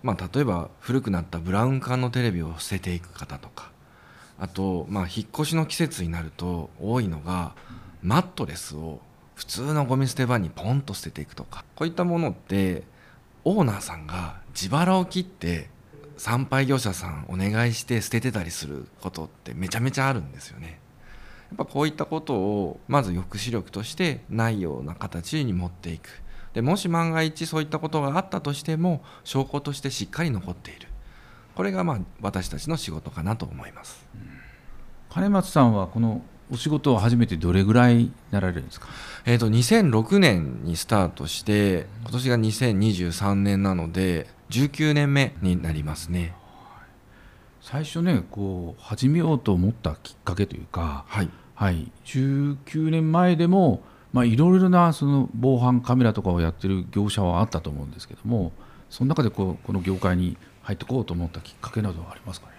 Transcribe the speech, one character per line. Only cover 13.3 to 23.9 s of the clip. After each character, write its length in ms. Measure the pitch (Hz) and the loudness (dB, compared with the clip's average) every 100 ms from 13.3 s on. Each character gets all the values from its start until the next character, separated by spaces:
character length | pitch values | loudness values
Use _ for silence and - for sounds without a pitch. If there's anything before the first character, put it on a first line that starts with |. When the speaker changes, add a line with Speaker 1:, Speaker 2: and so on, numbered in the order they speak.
| - | -6
Speaker 1:
オ 180 | 151 208 | 0 2
ー 20 | |
ナ 100 | 143 | 2
ー 80 | 98 | 0
さ 140 | - 80 | -8 -12
ん 120 | 78 | -10
が 320 | 87 82 - - | -8 -8 -10 -14
自 200 | - 92 | -8 -2
腹 240 | 143 175 190 | 0 4 2
を 60 | 180 | 2
切 160 | 185 | -4
っ 20 | 180 | -6
て、 440 | - 85 85 - - - - - - | -6 -4 -4 -6 -20 -20 -20 -20 -12
産 320 | - 120 135 | -4 -2 0
廃 180 | 131 135 | 0 2
業 100 | 135 | 2
者 160 | 113 | 0
さ 140 | 90 90 | -4 -8
ん 180 | 76 - | -10 -8
お 80 | 90 | -2
願 320 | 98 110 120 | 0 2 0
い 60 | |
し 100 | 113 | -2
て 160 | - 117 | -2 -2
捨 100 | 101 | 0
て 100 | 117 | -2
て 100 | 127 | -2
た 120 | 107 | -4
り 80 | 85 | -6
す 140 | - 73 | -8 -10
る 220 | 71 - - | -10 -12 -12
こ 80 | 92 | -12
と 160 | 85 80 | -10 -12
っ 20 | |
て 260 | - - | -14 -14
め 140 | 60 92 | -8 -4
ち 80 | 113 | -2
ゃ 40 | |
め 100 | 127 | -2
ち 80 | 135 | 0
ゃ 80 | 135 | 0
あ 60 | |
る 80 | 123 | -2
ん 100 | 71 | -6
で 80 | 65 | -14
す 100 | - | -18
よ 100 | - | -16
ね。 200 | 80 80 - - - - - - - | -16 -18 -20 -20 -20 -20 -20 -20 -16
や 60 | - | -10
っ 20 | |
ぱ 80 | - | -6
こ 160 | 139 | -2
う 60 | 151 | -2
い 20 | |
っ 40 | |
た 120 | 151 147 | -2 -6
こ 160 | 160 | -6
と 140 | 156 120 | -2 -2
を 440 | 98 104 90 - - | 0 0 -4 -6 -2
ま 160 | 139 | -2
ず 60 | 113 | 0
抑 240 | 87 92 101 | -4 -6 -8
止 160 | 110 | -4
力 200 | 117 87 | -6 -6
と 120 | 101 | -10
し 100 | 110 | -10